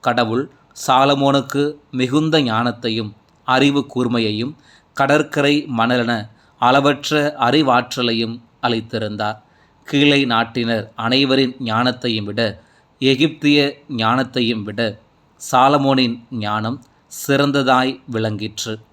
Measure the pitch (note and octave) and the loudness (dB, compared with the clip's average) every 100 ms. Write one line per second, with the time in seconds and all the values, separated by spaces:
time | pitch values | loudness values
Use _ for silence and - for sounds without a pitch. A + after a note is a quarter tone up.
0 | - A#2+ A2+ A2+ C#3+ _ _ - - C3 | 0 0 0 0 -4 _ _ -12 2 4
1 | C#3 C#3 C#3 C#3 B2+ C#3+ C#3+ D3+ _ B2+ | 4 4 4 2 0 -2 -2 -4 _ -4
2 | B2+ C#3+ D#3 D#3 B2+ A2 A#2+ A#2 A#2+ A2 | 0 2 2 2 2 0 -2 -2 -4 -4
3 | G#2+ G#2+ _ _ - B2+ C#3 C#3+ C3 - | -6 -10 _ _ 0 2 4 2 -2 -2
4 | A#2+ A#2+ A2 G#2+ B2 D#3 _ _ _ - | -2 0 -2 -2 -6 -10 _ _ _ -2
5 | C3+ D3 D3 - C#3+ D3 D3 A#2+ A#2 B2 | 2 2 2 0 2 0 -2 -2 0 2
6 | A#2 A#2 G#2 _ _ _ B2 C3+ C#3 C#3+ | 0 -4 -6 _ _ _ 2 4 2 0
7 | - D3+ D3 - A#2+ C#3+ C#3 B2 A#2 - | -2 0 -2 0 0 2 4 2 0 -4
8 | A#2+ A#2 A2+ A#2 _ _ B2 A2+ A2+ A2+ | -2 -2 -4 -8 _ _ -4 -2 -4 -8
9 | G#2+ G#2 G#2+ A2 _ _ _ _ - C#3+ | -6 -4 -6 -6 _ _ _ _ -4 0
10 | C#3+ C#3+ C3+ A2+ A2+ B2 A#2 A2+ G#2 - | 2 2 2 0 -2 -4 -4 -4 -6 -8
11 | A2+ C3 C#3 C3 C3 B2+ A#2+ A2 B2 B2 | -2 0 2 2 0 -2 -4 -2 -2 -2
12 | B2 A2 G2+ G2+ A2+ - _ _ _ _ | -4 -6 -6 -4 -4 -4 _ _ _ _
13 | C3 C3 D#3 D#3 D3 D3 C#3+ C#3 _ B2 | 0 2 0 0 0 2 0 -4 _ -4
14 | A2 B2 B2+ B2+ A#2 A2+ G#2 G#2 A#2 G2+ | 0 0 -2 -2 -2 -4 -6 -6 -6 -6
15 | _ _ _ _ - B2+ C3 C#3+ C3+ C3 | _ _ _ _ -2 4 4 4 2 2
16 | B2+ A#2 - A#2 G#2 G#2+ A2 C#3+ _ _ | 2 -2 -10 -8 -4 -4 -4 -8 _ _
17 | _ - - C#3 C#3+ C#3+ C3 B2+ C3 C3+ | _ -16 -2 0 2 2 2 2 2 -4
18 | - A2+ A2 G#2+ G#2+ G#2+ - A2 A2 | -8 -4 -4 -4 -8 -10 -10 -10 -12